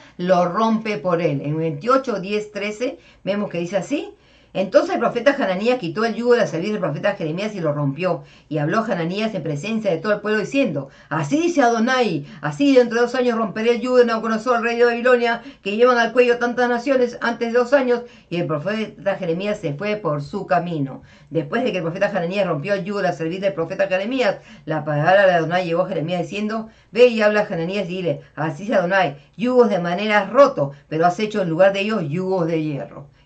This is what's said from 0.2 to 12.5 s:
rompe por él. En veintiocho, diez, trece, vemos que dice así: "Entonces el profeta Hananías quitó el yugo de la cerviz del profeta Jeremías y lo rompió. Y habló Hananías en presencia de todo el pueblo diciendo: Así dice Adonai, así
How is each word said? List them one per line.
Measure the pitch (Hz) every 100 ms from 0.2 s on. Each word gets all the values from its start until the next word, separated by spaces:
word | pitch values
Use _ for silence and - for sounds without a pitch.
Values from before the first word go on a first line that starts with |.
| 180 180 175
rompe | 190 226 220 214 208
por | 180 170
él. | 165 139
En | 143 156
veintiocho, | 160 143 226 269 262 196
diez, | 185 208 208
trece, | 202 208 214 262 - - _
vemos | 185 202 196
que | 175
dice | 175 190
así: | - 302 415 - _ _ _
"Entonces | 185 190 262 339
el | 349
profeta | 226 240 254 277
Hananías | 202 185 226 254
quitó | 165 147 226
el |
yugo | 208 240
de | 240
la | 160
cerviz | 165 202
del | 208
profeta | 175 160 202
Jeremías | 190 160 170 214
y | 202
lo | 156
rompió. | 147 139 139 180 151 - - _
Y | 151
habló | 147 208
Hananías | 220 180 165 196 220
en | 190
presencia | 156 143 202 226 208
de | -
todo | 220
el | 208
pueblo | 208 214
diciendo: | 185 277 233 143 - - -
Así | 156 147 294
dice | 339 285
Adonai, | 240 233 233 269 214 156 - -
así | 147